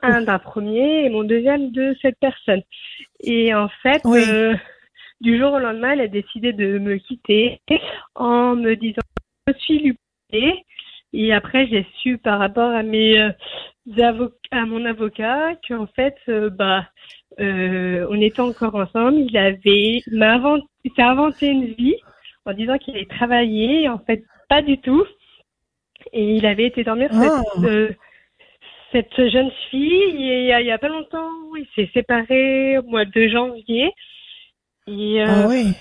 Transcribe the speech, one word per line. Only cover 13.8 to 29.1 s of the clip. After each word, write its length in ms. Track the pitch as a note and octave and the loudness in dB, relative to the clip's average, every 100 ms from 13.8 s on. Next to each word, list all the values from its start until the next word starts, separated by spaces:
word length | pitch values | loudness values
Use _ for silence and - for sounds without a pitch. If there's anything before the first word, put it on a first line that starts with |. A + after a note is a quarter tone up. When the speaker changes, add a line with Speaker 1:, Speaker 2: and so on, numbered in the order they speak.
| B3 G#3+ | -10 0
Speaker 1:
avo-, 380 | A#3 A3+ A#3+ _ - | 2 2 -6 _ -8
à 160 | C4 A3+ | -6 -4
mon 180 | A3+ | -4
avocat 680 | A#3 A3 G#3+ A3 A3 C4+ D#4+ E4 - | -6 -4 -6 -4 -4 -2 -2 -6 -8
qu'en 200 | A#3 G#3 - | -8 -8 -2
fait, 180 | C4+ C#4 - | -2 -2 -4
euh, 220 | A3 G#3+ | -2 -2
bah, 340 | F#3+ G3 F#3+ E3+ _ - - _ - | -2 -2 -2 -4 _ -20 -20 _ -6
euh, 680 | G3+ F#3+ F#3 F#3 F3+ F3+ F3+ | -4 -2 -2 -2 -2 -4 -2
on 100 | G#3 | 0
était 200 | G#3+ A3 | 0 2
encore 340 | B3 A3+ A3+ | -4 -2 -4
ensemble. 460 | G#3 F#3 A3+ A#3+ D4+ | -2 -4 0 2 2
Il 140 | B3+ A3 | 2 2
avait, 680 | G3 G3 G3+ G3+ G#3+ A#3 A3+ | 0 0 2 4 2 -2 -4
il 120 | A3 | 2
m'a 160 | G#3+ A#3+ | 4 4
inven-, 240 | C#4 D4 C#4 _ | 2 0 -2 _
il 80 | B3+ | -8
s'est 60 | - | 2
inventé 440 | A#3+ C4 D4+ - C#4+ | 2 4 0 0 0
une 240 | C4+ A#3+ | 0 -2
vie 240 | A3+ B3+ G4 _ _ - _ | -2 0 0 _ _ -20 _
en 80 | - | -10
disant 240 | G3 A3+ C4+ | -6 -2 -4
qu'il 180 | - A3 | -4 -10
allait 100 | G3 | -10
travailler. 840 | - A#3+ A#3+ A#3 G#3+ A3+ D#4 D4+ | -4 0 2 2 0 0 2 0
En 100 | A3+ | -2
fait, 260 | - A3+ - _ - | -4 -4 -4 _ 0
pas 100 | C#4+ | 0
du 180 | D4 C4 | 2 -2
tout. 260 | C4 C#4+ - - _ _ _ _ _ _ _ _ - | 2 2 2 -4 _ _ _ _ _ _ _ _ -10
Et 240 | A#3 G#3 A3 | -2 0 2
il 80 | |
avait 220 | G#3+ G3+ A#3+ | 2 2 0
été 180 | A#3+ | -2
dormir 240 | A#3 A3+ B3+ | -4 -2 0
Speaker 2:
Ah. 260 | A3 C4+ D4 A3 | 4 4 2 -2
Speaker 1:
cette, 100 | F#3+ | 0
euh, 260 | A3+ G#3+ G#3+ - _ _ _ _ _ _ - - - | 0 2 0 -4 _ _ _ _ _ _ -20 -20 -4
cette 380 | A#3+ - | -4 -2